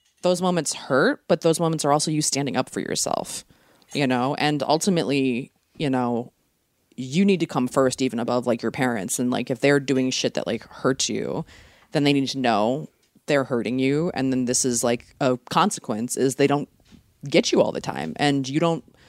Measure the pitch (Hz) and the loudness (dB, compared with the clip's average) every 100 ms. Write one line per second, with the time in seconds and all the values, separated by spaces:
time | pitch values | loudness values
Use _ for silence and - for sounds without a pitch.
0 | _ _ 180 180 185 175 151 - - 131 | _ _ 0 2 0 0 -2 -6 -2 2
1 | 196 - - 170 165 160 165 160 147 147 | 2 0 0 2 2 2 0 0 2 2
2 | 156 156 151 139 139 117 131 - - - | 2 -2 0 -2 -2 -2 -2 -4 -4 -4
3 | - - - - - _ _ _ _ - | -2 -4 -6 -10 -14 _ _ _ _ -4
4 | 139 127 127 147 147 147 - 156 208 175 | 0 0 -2 -2 -2 -2 -2 0 0 0
5 | 107 143 135 120 143 _ _ - 151 131 | 2 2 0 -2 -6 _ _ -6 -2 0
6 | 123 120 123 _ _ _ _ _ _ - | 0 -2 -6 _ _ _ _ _ _ -12
7 | 131 147 202 185 165 147 127 - 131 - | -4 2 4 2 0 0 0 2 2 2
8 | 131 117 117 123 120 113 117 - 127 117 | -2 -2 -2 0 0 -2 -2 -2 -2 -2
9 | 98 - 123 120 120 127 139 143 135 131 | -4 -2 -2 -2 -4 0 4 4 2 0
10 | 131 - - - - 113 - - 131 135 | 0 0 -2 -2 -4 -4 -8 -4 -2 0
11 | - 110 113 - 165 - - _ _ 160 | -2 -4 -4 -6 -8 -14 -20 _ _ 0
12 | 143 143 131 139 123 107 107 135 156 _ | 4 4 0 0 2 2 2 0 -6 _
13 | _ _ - 143 131 127 104 127 131 143 | _ _ 0 0 2 -2 -2 0 0 0
14 | 170 - 135 127 123 127 135 120 120 120 | -2 -2 0 0 0 0 0 0 0 0
15 | - - 139 127 - 170 185 - - 110 | -4 -2 0 0 0 2 2 0 -6 -4
16 | 120 - 131 - 139 143 - _ _ - | -4 0 0 4 4 2 -2 _ _ -20
17 | _ _ 143 - 247 - 107 69 - 69 | _ _ 0 2 4 2 2 -2 -6 -6
18 | 78 - 143 139 131 143 170 165 - _ | -6 -2 0 0 -2 0 0 0 -6 _